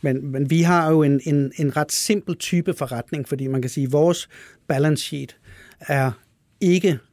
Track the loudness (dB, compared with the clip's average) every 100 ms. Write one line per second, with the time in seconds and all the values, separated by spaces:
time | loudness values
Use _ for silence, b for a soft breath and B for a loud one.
0 | -2 -4 -4 -4 0 2 4 2 4 4
1 | 4 2 2 0 0 -2 -2 -2 -2 -4
2 | -2 -2 -2 -8 -2 -2 -2 -4 -6 -6
3 | -6 -8 -6 -6 -4 -2 -4 -4 0 2
4 | 2 2 -6 B B B _ 0 2 0
5 | -4 -10 -12 -16 B B B B -4 0
6 | 0 -4 _ _ _ _ 2 4 2 0
7 | _